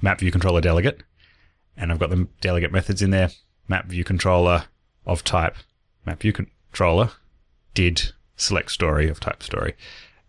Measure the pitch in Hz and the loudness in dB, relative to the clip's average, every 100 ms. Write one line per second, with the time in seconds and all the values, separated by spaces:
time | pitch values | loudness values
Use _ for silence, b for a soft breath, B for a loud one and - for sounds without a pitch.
0 | 95 92 90 90 92 85 87 85 120 - | 0 2 0 2 2 2 4 4 2 -2
1 | - _ _ _ _ _ _ - 85 82 | -18 _ _ _ _ _ _ -8 -4 -2
2 | 82 90 90 - 95 87 82 92 - 95 | 0 0 -2 -4 -2 0 0 -2 -2 0
3 | 98 95 90 - _ _ - 92 92 90 | 2 2 0 -2 _ _ -6 -6 -4 -6
4 | - 90 95 90 87 85 - _ _ _ | -2 -2 2 4 4 2 -2 _ _ _
5 | - 85 - 87 85 - - _ _ _ | -6 -4 0 0 -2 -6 -20 _ _ _
6 | 82 78 107 - 98 _ _ - 90 85 | -12 -4 -2 -2 -8 _ _ 0 2 4
7 | 113 - _ _ _ _ _ - 87 82 | 2 -2 _ _ _ _ _ 0 0 0
8 | - - _ - - 92 - - 85 76 | -4 -8 _ -8 -2 -2 -4 -2 0 2
9 | 78 76 - - - - - - B B | 0 -2 -8 -10 -8 -6 -6 -8 B B
10 | B B | B B